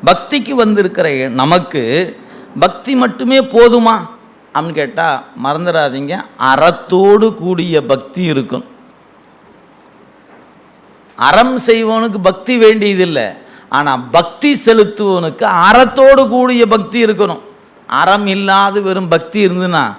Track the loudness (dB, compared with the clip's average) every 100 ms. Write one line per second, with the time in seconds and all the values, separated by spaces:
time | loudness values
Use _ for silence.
0 | 2 0 0 -4 -2 -2 0 0 -2 -2
1 | -2 -2 -4 -2 0 0 0 -6 -2 -2
2 | -4 -10 -20 -20 -18 -2 -2 -2 -4 -2
3 | -2 -4 -2 0 0 4 6 6 2 -2
4 | -6 -20 -20 _ _ -8 -6 -6 -6 -4
5 | -4 -4 -8 -10 -6 -4 -4 -2 -2 -4
6 | -8 -10 -12 -4 0 2 2 0 -4 0
7 | 4 4 2 -2 -6 -4 -2 -2 -2 -4
8 | -4 -6 -4 -4 -4 -10 -12 -20 -20 _
9 | _ _ _ _ _ -20 _ _ -20 _
10 | -20 _ _ -20 -20 _ _ _ _ _
11 | _ -2 2 4 2 0 0 0 0 -2
12 | -2 0 -2 -2 -4 4 4 4 0 0
13 | 0 0 -4 -8 -20 -20 -6 -2 -2 -4
14 | 0 0 0 -2 -2 0 2 4 2 0
15 | -2 -2 -4 -4 -2 2 4 4 4 4
16 | 6 6 4 0 0 2 2 0 -2 -2
17 | -2 0 -4 -4 -14 -20 _ _ _ -2
18 | 2 2 0 -4 0 0 0 -2 -4 -4
19 | 0 -2 -2 -2 0 0 -2 -2 -4